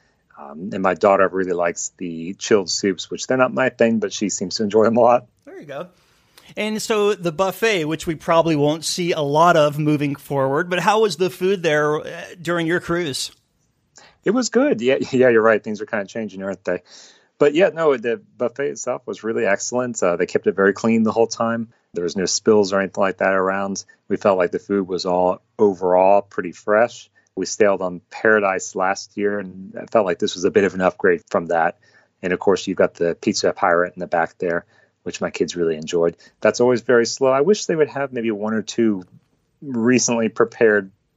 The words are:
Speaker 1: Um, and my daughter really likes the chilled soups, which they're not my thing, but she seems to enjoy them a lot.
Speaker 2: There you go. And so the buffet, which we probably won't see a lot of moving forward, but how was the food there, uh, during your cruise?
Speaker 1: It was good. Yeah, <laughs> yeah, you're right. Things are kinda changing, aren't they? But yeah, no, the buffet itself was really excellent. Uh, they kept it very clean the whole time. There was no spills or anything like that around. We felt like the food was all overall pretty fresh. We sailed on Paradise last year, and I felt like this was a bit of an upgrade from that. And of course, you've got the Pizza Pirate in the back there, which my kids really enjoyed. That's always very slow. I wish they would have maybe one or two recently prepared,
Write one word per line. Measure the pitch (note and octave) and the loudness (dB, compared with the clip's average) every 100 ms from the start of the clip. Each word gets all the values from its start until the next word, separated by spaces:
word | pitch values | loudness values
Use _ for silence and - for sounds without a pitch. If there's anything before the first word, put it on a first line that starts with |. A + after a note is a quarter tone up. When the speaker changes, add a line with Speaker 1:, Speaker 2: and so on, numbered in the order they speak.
| _ _ _ - | _ _ _ -20
Speaker 1:
Um, | C#2+ D2 F#2 | -18 -14 -10
and | G2+ | -4
my | F#2+ | -2
daughter | F2+ G#2+ G2 F#2+ | 2 4 4 2
really | F#2 F#2 | 0 -2
likes | F2 F2 E2+ - - | -2 -2 -4 -10 -10
the | F2+ E2 E2 G2+ | -10 -10 -10 -8
chilled | - A2 F2 | 0 0 0
soups, | - G2+ F2+ - | -2 -2 -2 -6
which | F2 - | -10 -4
they're | C3 | 0
not | B2+ | 0
my | G#2 C3 | 0 -2
thing, | - A#2 A2+ | 2 2 2
but | G2+ | -2
she | - G2+ | -4 -4
seems | - F#2+ - | -4 -6 -4
to | |
enjoy | G#2+ G#2+ A2 | 0 2 4
them | A2+ | 4
a | |
lot. | A#2+ B2 - _ - | 4 4 0 _ -20
Speaker 2:
There | F#4 | -20
you | F3 | -16
go. | C#3 F3+ _ _ _ _ _ - E3 | -14 -14 _ _ _ _ _ -16 -8
And | G#3+ G#3 | -6 -4
so | - A3 G#3 | -2 0 2
the | G3+ F3 | 0 -2
buffet, | D#3 F#3+ F#3 A3+ G3+ | -2 -2 0 0 0
which | D3+ D#3 - | -2 -4 -4
we | D#3 | -6
probably | - E3 E3 D3+ | 2 2 4 2
won't | D3 D#3+ - | 2 0 -4
see | - E3+ | -4 -2
a | E3 | -2
lot | C#3+ D3 F3 E3 | 0 4 6 6
of | D3 D3 | 4 2
moving | D3+ D3+ C#3+ C#3 | 0 0 0 -6
forward, | - C#3 C3+ C#3 F3+ | -6 -2 0 0 -2
but | F3 | -2
how | F3 G#3 | 0 2
was | A3 C#3+ | 2 0
the | F3+ | -2
food | - F#3 G3 | 0 -2 0
there, | E3 D3+ D3 D3+ | 2 2 2 -2
uh, | - E3+ F3 F3+ | -6 -14 -16 -12
during | E3 F3 D#3+ | -6 -2 0
your | F3 | -2
cruise? | - E3+ F3 - - _ _ _ _ _ _ _ - _ | -2 -4 -2 -6 -8 _ _ _ _ _ _ _ -20 _
Speaker 1:
It | - | -2
was | A3+ A#3+ | -2 0
good. | A3+ C#4+ G3+ | 2 2 0
Yeah, | A#2+ C3+ | 0 0
<laughs> | A#2 | 0
yeah, | B2+ B2+ | 2 4
you're | A2+ | 6
right. | A2 G#2+ | 6 2
Things | - G#2 | 0 -8
are | G#2+ | -6
kinda | A2 G2 | -6 -6
changing, | A#2 A2 F#2+ | -8 -10 -8
aren't | G2 F#2 | -8 -8
they? | - F2+ _ - - _ _ - | -6 -6 _ -20 -20 _ _ 0
But | D3 | 2
yeah, | D3 F#3 | 4 0
no, | D#3 D#3+ C3 | 2 0 0
the | A#2 A2 _ - | -2 -6 _ -6
buffet | B2 - C#3+ | -6 -4 -8
itself | C#3+ - B2+ - | -6 -8 -8 -8
was | G2+ A2 | -10 -6
really | A2+ G#2+ | -2 0
excellent. | G2 - B2 B2 A2+ | -2 -2 -4 -4 -2
Uh, | F#2 E2+ | -2 0
they | F2+ | -2
kept | - - | -2 -2
it | F#2 | 2
very | G2 | 2
clean | G2+ A2+ A2+ | 2 2 2
the | A2 | 2
whole | G#2 A2+ | 2 0
time. | - A2+ A#2 A2+ _ _ | 0 -4 -4 -6 _ _
There | - | -8
was | F2 G2+ | -6 -2
no | F2 | -2
spills | - - G#2+ G2 | 0 4 4 4
or | G2 | 0
anything | F#2+ G2 | -2 -2
like | G2 F2+ | -2 0
that | F#2+ | 0
around. | F#2+ F#2 G2 G2 F#2+ - _ - | 2 0 -2 -4 -8 -12 _ -8
We | G2 | -2
felt | G#2+ F#2+ | 2 2
like | F2 | 0
the | F2+ | -2
food | - G2+ F2+ | -2 -2 -2
was | F2 F#2 | -4 -2
all | F2+ F2+ F#2 _ - | 2 2 0 _ 2
overall | G#2+ F2+ F#2 F2+ F#2 G2+ | 2 2 2 4 6 4
pretty | G2+ - F2+ | 2 -8 -10
fresh. | D#2+ - G#2 A#2+ - - _ _ - | -8 0 2 2 -2 -20 _ _ -8
We | F2+ | -6
sailed | - G2+ F#2+ | 2 2 2
on | F#2 F2 _ | -2 -6 _
Paradise | - A2+ G#2+ G2+ F#2 - G2+ | -2 2 4 2 -2 -6 -4
last | F#2 G2 - - | -2 -2 -8 -6
year, | G2+ G#2 | -4 -4
and | F#2+ F#2 F#2+ - | -8 -14 -16 -14
I | - | -2
felt | A2+ F#2+ | 0 0
like | F2 | -2
this | G2+ F#2+ | -4 -2
was | F2+ | 0
a | |
bit | G#2 | 2
of | G2 | 2
an | F#2 | 2
upgrade | F#2 - G2 E2+ - | -2 0 0 0 -2
from | F#2+ E2+ | -6 -2
that. | E2+ E2 - _ _ _ _ | 0 0 -4 _ _ _ _
And | F#2 | -6
of | F2+ | -4
course, | - F#2 - | 0 -2 -2
you've | F#2 | 0
got | F2+ - | 0 0
the | E2+ D#2+ | -4 -2
Pizza | - G2 F#2 | -4 -2 -2
Pirate | - F#2+ F2 F2 - | 0 0 2 0 -4
in | |
the | F2+ | -6
back | F2 D#2+ - | -4 -4 -4
there, | F2+ E2+ - _ _ _ | -4 -4 -8 _ _ _
which | - - | -14 -8
my | F2+ | -8
kids | - E2+ F2 | -4 -6 -2
really | E2 D#2 | -4 -4
enjoyed. | D#2+ F2 E2+ - _ _ | -4 0 0 -2 _ _
That's | G#2+ - | 0 2
always | B2 B2 | 2 0
very | - A#2+ A#2 | 2 2 2
slow. | - C3+ | 0 0
I | C3 | 2
wish | D3+ G#3 - | 2 0 0
they | E3+ | 0
would | D3 | 0
have | C#3+ C#3 | -2 -6
maybe | B2 A2+ | -4 -4
one | G#2 G#2+ A2 | -4 -4 -4
or | |
two | G2+ - A2+ G2+ F2+ - _ _ _ _ | -4 0 0 0 -6 -20 _ _ _ _
recently | D3 B2 A2+ B2 - A#2 A2+ | -8 -2 2 2 2 -2 -2
prepared, | - A2+ - A2+ G#2 F#2+ _ _ | 0 0 2 2 2 0 _ _